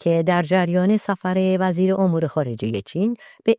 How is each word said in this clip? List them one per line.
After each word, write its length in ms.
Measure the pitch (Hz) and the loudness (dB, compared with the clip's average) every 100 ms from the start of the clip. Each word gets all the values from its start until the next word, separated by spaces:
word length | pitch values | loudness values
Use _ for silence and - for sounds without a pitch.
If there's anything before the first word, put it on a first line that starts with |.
که 220 | 170 165 | -2 0
در 200 | 165 175 | 2 0
جریان 540 | 156 185 175 180 185 214 | 2 0 2 0 2 0
سفر 600 | - 190 185 185 190 185 | -2 -4 -2 0 0 0
وزیر 340 | 185 170 190 | 0 0 0
امور 320 | 190 185 165 156 | 2 2 0 0
خارجه 540 | 156 131 113 110 104 | -2 -4 -4 -4 -4
چین 360 | - 165 220 240 - - | -6 -4 -2 -4 -12 -4
به 120 | - | 0